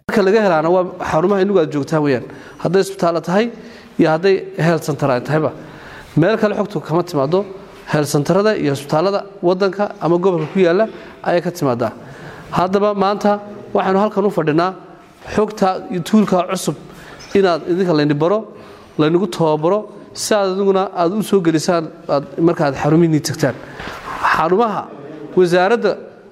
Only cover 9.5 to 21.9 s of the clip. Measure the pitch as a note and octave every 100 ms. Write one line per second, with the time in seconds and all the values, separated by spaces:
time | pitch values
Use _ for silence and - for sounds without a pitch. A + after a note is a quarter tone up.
9.5 | F#3 G3 F#3+ G#3 - D#3+ F3 F#3+ E3+ D3+
10.5 | F#3+ E3+ F#3 A3 - - - - F3 F3+
11.5 | - C#3 A#2+ A#2 - - - - - -
12.5 | F3 F#3 G3 G#3 G3+ F#3+ G3+ G#3 G#3 -
13.5 | - - G3+ F#3+ F#3+ G#3+ G3 G3+ F#3 D#3
14.5 | D#3 F3+ F#3 - - - - - - G#3
15.5 | G#3+ F#3+ F3+ - F3+ - A3 G3 F#3 F#3
16.5 | F#3 - D3 - - - - - G3 F#3+
17.5 | D#3+ F3 F3 F3+ D3+ D3 C#3+ E3 G#3+ G#3+
18.5 | - - - - - D3+ F3 F#3+ - D#3+
19.5 | D#3 E3 G#3 G#3+ - - - - G#3+ F#3+
20.5 | F#3+ G3 F#3+ G3 F#3 E3+ G#3 - G3 E3
21.5 | D#3 F#3 E3+ D#3